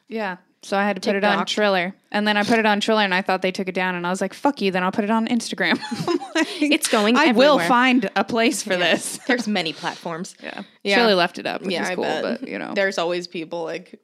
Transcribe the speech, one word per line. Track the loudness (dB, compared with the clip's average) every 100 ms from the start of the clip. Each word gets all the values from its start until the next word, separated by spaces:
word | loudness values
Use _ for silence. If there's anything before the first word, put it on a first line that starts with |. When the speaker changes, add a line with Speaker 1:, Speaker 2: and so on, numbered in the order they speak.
| -12
Speaker 1:
Yeah. | -8 -8 -8 _ _
So | -4 0
I |
had | 0 0
to | -2
put | 0
it |
on | 2 2
Speaker 2:
TikTok. | 0
Speaker 1:
Triller. | 0 2 2 0 -6 -6
And | -2 0
then | 2
I |
put | 2 2
it | 4
on | 2
Triller | 2 2
and | 2
I | 0
thought | 0 0
they | 0
took | -2 -4
it | -2
down | -2
and | -2 -2
I |
was | -2
like, | -4
"Fuck | 0 0 2
you, | 0
then | 0
I'll | 0
put | 0
it | 0
on | 0 0
Instagram." | -2 -2 -2 0 0 -2
<laughs> | -6 -2
I'm | -2 -2
like, | -2 -2 0
Speaker 2:
It's | 0 0 2
going | 2 2 4
Speaker 1:
I | 4
will | 6 6
Speaker 2:
everywhere. | 6 4
Speaker 1:
find | 4 4 2 2 -2
a |
place | -2 2 0 0
for | -2
Speaker 2:
Yeah. | 0
Speaker 1:
this. | 2 0 -2 -8
<laughs> | -2
Speaker 2:
There's | -2 0
many | -2 -2
platforms. | -6 -8 -8 -8 -8 -10 -12
Speaker 1:
Yeah. | -14 -12 -14 _
Speaker 2:
Yeah. | 0 4
Speaker 1:
Triller | 6
left | 4 2 -2
it | -6
up, | -6
which | -4
Speaker 2:
Yeah, | -4
Speaker 1:
is | -4
Speaker 2:
I |
Speaker 1:
cool, | -4
Speaker 2:
bet. | -2 -2 -2 -4
Speaker 1:
but, | -8
you | -8
know. | -6
Speaker 2:
There's | -2 -2 0
always | -2 -2 -6
people, | -10 -8 -8
like, | -8 -10 -12 -20